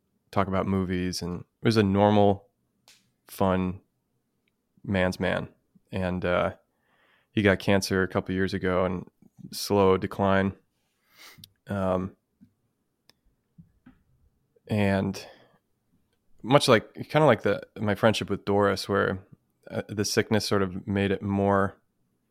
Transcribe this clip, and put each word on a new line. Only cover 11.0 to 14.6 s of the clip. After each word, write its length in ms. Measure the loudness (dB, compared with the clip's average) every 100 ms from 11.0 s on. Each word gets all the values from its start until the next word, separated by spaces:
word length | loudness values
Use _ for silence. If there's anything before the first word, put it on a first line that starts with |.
| _ _ -20 -20 -20 _ -10
Um, 440 | -4 -2 -2 -4 -10 _ _ -20 _ _ _ _ _ _ _ _ _ _ -20 -20 _ _ _ _ _ _ _ _ _